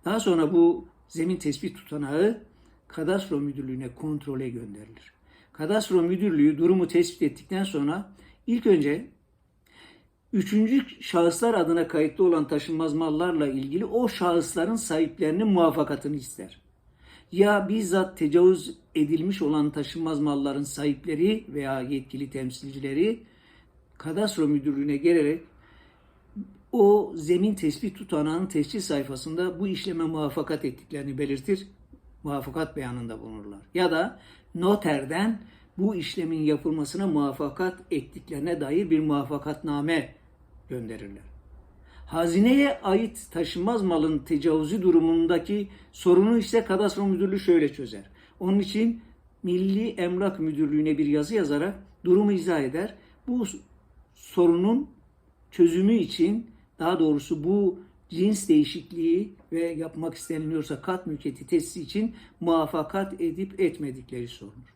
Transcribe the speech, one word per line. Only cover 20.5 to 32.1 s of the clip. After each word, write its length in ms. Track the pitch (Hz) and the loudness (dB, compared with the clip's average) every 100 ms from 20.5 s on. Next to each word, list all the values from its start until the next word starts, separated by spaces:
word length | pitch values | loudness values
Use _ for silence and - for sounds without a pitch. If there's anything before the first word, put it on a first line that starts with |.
| 139 | -4
sahipleri 840 | 143 - 151 139 - 151 185 220 - | -6 -4 -4 -4 -4 0 0 0 -4
veya 320 | 143 135 135 | -8 -4 -4
yetkili 480 | 127 139 131 131 135 | -4 -6 -6 -10 -10
temsilcileri 960 | 135 127 127 139 135 135 135 202 233 - _ _ _ _ _ _ _ | -8 -8 -10 -14 -10 -6 0 0 0 -10 _ _ _ _ _ _ _
kadastro 500 | 156 175 208 - 151 | -8 -4 -2 0 0
müdürlüğüne 500 | 147 139 139 143 139 | 2 0 -4 -2 0
gelerek 440 | 165 170 147 165 - _ _ - _ _ _ _ _ - 202 - _ | 2 4 2 -2 -6 _ _ -20 _ _ _ _ _ -16 -16 -18 _
o 420 | 240 202 208 - 170 | 4 6 6 4 -6
zemin 400 | 151 180 202 202 | 0 2 2 0
tespit 420 | 156 147 208 - | -2 -2 -8 -10
tutanağının 500 | 202 160 151 165 190 | -6 -2 -2 -2 -2
tescil 320 | 160 147 220 | -2 -4 -4
sayfasında 800 | 185 143 139 131 156 160 185 165 | -4 -4 -4 -8 -8 -4 -4 -4
bu 80 | 196 | -6
işleme 360 | 185 196 165 | -4 -6 -4
muvaffakat 600 | 165 156 151 151 151 156 143 | -4 -2 -4 -4 -4 -4 -6
ettiklerini 520 | 123 - 147 139 135 | -8 -14 -10 -8 -6
belirtir, 500 | 143 139 131 190 - - - - - | -4 -4 -2 -4 -4 -20 -20 -20 -20